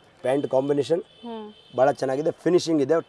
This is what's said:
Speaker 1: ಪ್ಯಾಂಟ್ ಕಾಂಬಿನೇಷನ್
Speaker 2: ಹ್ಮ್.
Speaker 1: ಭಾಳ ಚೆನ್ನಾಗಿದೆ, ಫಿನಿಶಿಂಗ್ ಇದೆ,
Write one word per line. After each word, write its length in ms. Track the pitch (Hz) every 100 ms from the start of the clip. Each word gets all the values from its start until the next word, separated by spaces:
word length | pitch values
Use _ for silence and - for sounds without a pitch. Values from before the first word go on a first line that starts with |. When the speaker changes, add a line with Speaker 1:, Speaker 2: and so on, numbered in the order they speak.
| _ _
Speaker 1:
ಪ್ಯಾಂಟ್ 240 | 127 139 139
ಕಾಂಬಿನೇಷನ್ 480 | 131 139 143 135 170 - _ 240
Speaker 2:
ಹ್ಮ್. 180 | 226 214 - _ 123
Speaker 1:
ಭಾಳ 140 | 135
ಚೆನ್ನಾಗಿದೆ, 400 | - 131 135 160 -
ಫಿನಿಶಿಂಗ್ 380 | 165 175 160 160 135
ಇದೆ, 120 | 160